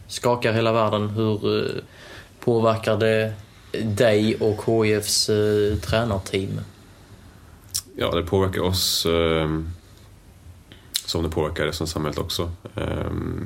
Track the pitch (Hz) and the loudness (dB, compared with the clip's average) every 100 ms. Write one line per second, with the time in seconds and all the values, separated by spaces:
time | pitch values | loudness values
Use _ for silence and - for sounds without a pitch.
0 | - - 123 120 117 110 113 113 107 107 | -14 -4 0 2 2 2 2 2 2 0
1 | 104 104 110 104 107 107 - - - - | -2 0 0 0 0 0 -2 -6 -10 -18
2 | - - - - - 117 113 113 117 107 | -20 -20 -20 -4 0 4 4 2 2 2
3 | 113 110 110 107 - - - - 110 101 | 4 2 0 -4 -16 -20 -10 -4 -2 4
4 | 117 107 110 110 107 104 - 113 107 107 | 4 6 4 2 0 0 2 2 4 2
5 | 101 - - 107 107 104 104 107 - 113 | 2 0 2 2 4 2 2 0 0 0
6 | 117 98 - 98 98 104 101 - - - | 2 -2 -2 -4 -2 -6 -8 -14 -20 -20
7 | - - - - - - - - - - | -20 -20 -20 -20 -20 -20 -10 -8 -8 -4
8 | 123 85 82 98 95 90 90 92 - - | -2 0 0 2 2 0 0 0 0 0
9 | 85 82 82 80 78 80 80 87 - - | 2 2 4 2 0 -2 -4 -10 -18 -20
10 | - - - - - - - - - - | -20 -20 -20 -20 -20 -20 -20 -20 -10 -8
11 | - 85 82 80 76 78 78 - 80 78 | -4 -4 -2 -2 -2 -2 -4 -4 -6 -4
12 | 73 73 - - 87 85 - - 80 82 | -4 -4 -6 -6 -6 -8 -12 -8 -6 -4
13 | 80 - 82 85 | -4 -6 -6 -8